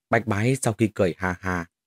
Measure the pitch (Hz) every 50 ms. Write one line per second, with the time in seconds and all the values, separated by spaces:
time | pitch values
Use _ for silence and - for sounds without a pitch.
0 | _ _ - 117 - 110 101 98 110 123 135 131 - 120 107 - 113 101 - -
1 | 101 87 78 - 92 90 87 - - 92 90 87 85 - _ _ _